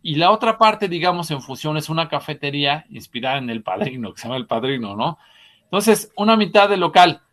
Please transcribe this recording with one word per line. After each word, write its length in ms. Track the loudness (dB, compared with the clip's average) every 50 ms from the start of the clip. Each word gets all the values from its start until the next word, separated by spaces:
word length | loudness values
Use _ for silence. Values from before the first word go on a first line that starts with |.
y 140 | -6 -4 -2
la 140 | 2 4 4
otra 260 | 4 4 2 -2 2
parte, 300 | 4 4 4 4 0 -4
digamos, 440 | -4 -4 -2 -2 -2 -2 -2 -4 -6
en 100 | -6 -8
fusión 360 | -8 -12 -14 -8 -6 -4 -4
es 120 | -4 -4 -4
una 180 | -4 -4 -4
cafetería 800 | -2 -4 -6 -6 -8 -10 -8 -8 -6 -2 -2 0 0 -2 -2 -6 _
inspirada 500 | -18 -18 -18 _ -10 -6 -4 -4 -4 -4
en 100 | -4 -6
El 140 | -8 -8 -6
Padrino, 500 | -6 -4 -4 -4 -6 -6 -8 -10 -12 -12
que 80 | -12
se 60 | -10
llama 100 | -8 -8
El 80 | -8 -6
Padrino, 500 | _ -4 -4 -2 -4 -4 -4 -6 -8 -6
¿no? 220 | -4 -6 -6 -6 _ _ _ _ _ _ _ _ _ _
Entonces, 500 | _ -4 0 2 2 2 2 0 -10 _
una 220 | -2 2 2 4
mitad 320 | 2 2 4 6 4 6 6
del 100 | 2 0
local 440 | 0 4 6 6 6 6 4 -4 _ _